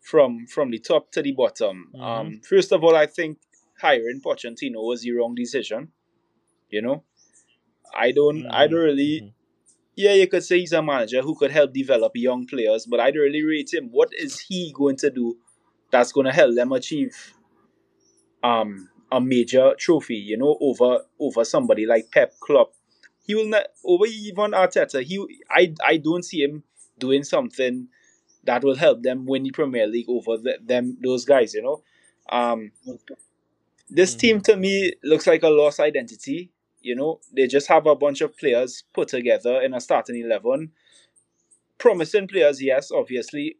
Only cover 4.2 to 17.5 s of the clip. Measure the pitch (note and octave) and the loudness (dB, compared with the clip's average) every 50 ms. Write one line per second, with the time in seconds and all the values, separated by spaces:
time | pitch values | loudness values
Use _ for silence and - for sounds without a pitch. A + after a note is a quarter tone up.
4.2 | C#3 E3+ D3 C3+ - A#2+ A#2 - - C3+ A#2 A2+ A2 A#2 B2 A#2 A2+ A#2+ A#2+ A#2+ | _ -8 -8 -6 -8 -16 -12 -10 -10 -10 -8 -6 -4 -6 -6 -4 -6 -6 -2 -2
5.2 | A#2+ A#2 A#2+ A#2+ B2 A#2 - C3+ G#2+ - G#2+ A#2 D3+ D#3+ _ _ _ _ _ _ | -2 -2 -4 -6 -8 -6 -6 -6 -6 -6 -8 -10 -10 -14 _ _ _ _ _ _
6.2 | _ _ _ _ _ _ _ _ _ _ - G#2 A2+ A#2+ C#3 D3+ _ _ _ _ | _ _ _ _ _ _ _ _ _ _ -8 -6 -4 -4 -6 -6 _ _ _ _
7.2 | _ _ _ _ _ _ _ _ _ _ _ _ _ _ - - A2+ B2 C3+ C#3+ | _ _ _ _ _ _ _ _ _ _ _ _ _ _ -6 0 0 2 2 4
8.2 | D3 D3 D3 D#3 - - - A#2 C#3 D3+ D#3+ E3 E3 D#3 C#3+ C#3 C#3+ D3 D3+ D#3 | 2 2 2 0 -8 -6 2 2 4 4 4 2 2 2 2 2 0 -2 -2 -6
9.2 | G#2+ G2+ G#2+ _ _ _ _ _ _ _ _ _ _ _ _ - G3 G3+ G3+ G3 | -8 -14 _ _ _ _ _ _ _ _ _ _ _ _ _ 0 2 4 6 6
10.2 | F#3+ F3+ - F3 E3+ - F3+ F3+ F3+ D#3+ E3 D#3+ D#3 D3+ C#3+ C3 A#2 G#2+ B2 B2+ | 4 4 2 -4 -2 0 0 0 0 0 -2 -2 0 0 -2 -2 -2 -2 -2 -4
11.2 | C3 D3+ D#3 - C#3+ C3+ C#3+ D#3 D3 C3+ B2+ C3+ C3+ C3 C3 A#2+ A2 A2 - A#2+ | -2 -2 -2 0 0 2 4 4 2 2 2 -6 0 2 2 2 2 0 -2 0
12.2 | A#2+ B2 B2 B2 B2 B2 - C3 A2+ G#2+ A2 A2+ - A#2 A#2+ A#2 A#2 C3+ C#3+ D#3 | -2 -2 -2 -2 -6 -8 -6 -4 0 0 0 0 -2 -4 -2 0 0 0 2 2
13.2 | D3 C#3+ C#3+ D3+ D3+ D#3 D#3 D3+ D3 - - E3 C#3 A#2+ A#2 C3 D#3+ D#3+ - - | 0 0 0 0 -2 -2 -2 -2 -4 -4 -6 -6 -8 -4 0 0 0 0 0 -10
14.2 | E3 C#3 - - - - F#3+ F#3 F3+ D#3+ C#3 - C#3 C#3 C3+ C3+ - C#3+ C3 B2+ | -10 -10 -10 -14 -14 -10 -8 -8 -8 -10 -4 -2 0 0 0 0 -4 -4 -2 -2
15.2 | A#2+ A#2 A#2+ _ _ _ _ _ _ _ _ _ _ _ - B2 A#2+ - - C#3+ | -6 -6 -6 _ _ _ _ _ _ _ _ _ _ _ 2 2 2 2 2 0
16.2 | C3+ C3 C3 E3 D#3 C3 A#2+ A#2+ B2 B2+ C3+ B2+ B2 - D#3+ D3 C#3 B2 - - | 0 0 4 4 4 4 4 2 0 0 -2 -4 -4 -6 -6 -4 -6 -6 -6 -16
17.2 | - - _ _ _ _ | -20 -20 _ _ _ _